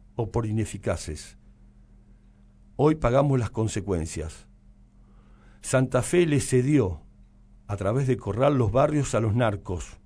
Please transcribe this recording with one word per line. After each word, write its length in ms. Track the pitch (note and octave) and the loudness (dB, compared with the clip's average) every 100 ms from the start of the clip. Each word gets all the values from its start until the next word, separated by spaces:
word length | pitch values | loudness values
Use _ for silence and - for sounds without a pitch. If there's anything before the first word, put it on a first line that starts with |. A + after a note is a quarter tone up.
| - | -14
o 160 | - G#2+ | -8 -4
por 140 | A#2+ | -4
ineficaces. 960 | A2 G#2+ G#2 G2 - E2+ - D#2 - - - - - - - - - - - - - - - - | -2 -2 -4 -4 -4 -4 -6 -12 -14 -20 -20 -20 -20 -20 -20 -20 -20 -20 -20 -20 -20 -20 -12 0
Hoy 200 | D3 D#3 | 2 2
pagamos 420 | A#2+ C3 C#3+ C3+ | 2 4 4 2
las 100 | G#2 | 0
consecuencias. 1000 | - A2 G#2+ F#2+ F2+ D#2 - D#2 - - - - - - - - - - - - - | -2 -2 -2 -2 -2 -4 -6 -10 -12 -20 -20 -20 -20 -20 -20 -20 -20 -20 -20 -20 -18
Santa 400 | - C3 B2+ B2+ | -2 0 2 0
Fe 240 | - F3 E3+ | 2 2 2
le 140 | C#3+ | 2
cedió, 600 | - B2+ B2+ D3 G2 D#2+ - - - - - - - | 2 2 4 4 2 -2 -14 -20 -20 -20 -20 -18 -10
a 100 | G#2 | -4
través 300 | G2 B2 C3+ | -2 0 0
de 120 | A#2 | -2
Corral, 400 | G#2 G2 C#3+ C#3 | -2 0 2 2
los 140 | G#2+ | 2
barrios 420 | A#2+ D3+ D3+ C3+ | 2 2 2 0
a 60 | A#2+ | 0
los 140 | A2+ | 0
narcos 640 | A#2 A#2 G2+ - F2 - - | 0 0 -2 -6 -8 -8 -18